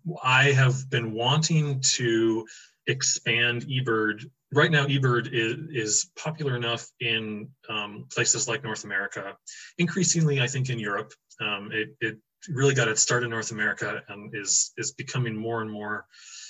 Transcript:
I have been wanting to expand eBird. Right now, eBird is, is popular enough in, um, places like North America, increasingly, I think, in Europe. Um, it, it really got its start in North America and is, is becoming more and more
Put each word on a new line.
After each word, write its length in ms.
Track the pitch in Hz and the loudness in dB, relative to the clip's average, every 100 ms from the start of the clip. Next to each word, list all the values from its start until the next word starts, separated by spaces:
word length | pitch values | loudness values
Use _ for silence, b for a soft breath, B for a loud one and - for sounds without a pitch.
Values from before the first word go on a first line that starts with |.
| - 160 | -10 -4
I 280 | 131 131 135 | 2 6 6
have 380 | 131 131 - - | 6 6 4 0
been 220 | 120 113 | -2 -2
wanting 680 | 107 120 151 160 160 147 135 | 0 2 4 4 4 2 2
to 640 | 131 - 123 113 113 110 110 B B B - | 0 2 2 4 4 2 -4 B B B -2
expand 760 | 131 - - - 117 120 120 - | 0 0 0 0 2 2 0 -2
eBird. 600 | 127 120 110 107 107 - - _ | -2 2 2 2 -2 -8 -20 _
Right 180 | 131 170 | 4 4
now, 140 | 151 139 | 4 2
eBird 420 | 139 131 120 - | 2 4 2 0
is, 260 | 120 113 - - | -2 -2 -2 -6
is 400 | 123 107 104 - - | -4 0 0 -2 -6
popular 380 | 156 156 143 123 | -8 -4 -2 -2
enough 340 | 117 117 - - | -2 -4 -8 -6
in, 500 | 120 113 107 107 123 - - | -2 -2 -4 -8 -10 -16 -10
um, 360 | 110 107 107 131 | -8 -8 -10 -8
places 360 | - 117 117 113 | -2 0 0 0
like 160 | 110 | -4
North 220 | 113 107 101 | -4 -6 -4
America, 520 | 101 98 - 98 - B B B - | -4 -4 -6 -10 -12 B B B -2
increasingly, 640 | 175 190 175 170 156 139 | 0 2 2 4 2 2
I 60 | 123 | 0
think, 220 | 139 131 | 0 -2
in 100 | 117 | -4
Europe. 340 | 104 101 - - _ - | -4 -4 -6 -14 _ -8
Um, 300 | - 104 104 | -6 -6 -6
it, 240 | 110 - - | -6 -6 -4
it 160 | 170 - _ _ - | -6 -6 _ _ -6
really 240 | 131 139 | 2 4
got 140 | 127 113 | 4 2
its 140 | 107 | 2
start 220 | - 120 | 2 2
in 60 | 120 | 0
North 220 | 113 110 | -4 -6
America 500 | 110 107 - 107 107 - | -4 -4 -2 -4 -6 -10
and 260 | 101 104 | -14 -12
is, 380 | 104 98 - - - | -8 0 0 0 -4
is 160 | 107 | -6
becoming 420 | - - 131 120 107 | -6 -6 -2 -2 -2
more 260 | 113 117 | -2 -2
and 80 | 107 | -4
more 360 | 104 104 104 - B B B | -6 -6 -6 -8 B B B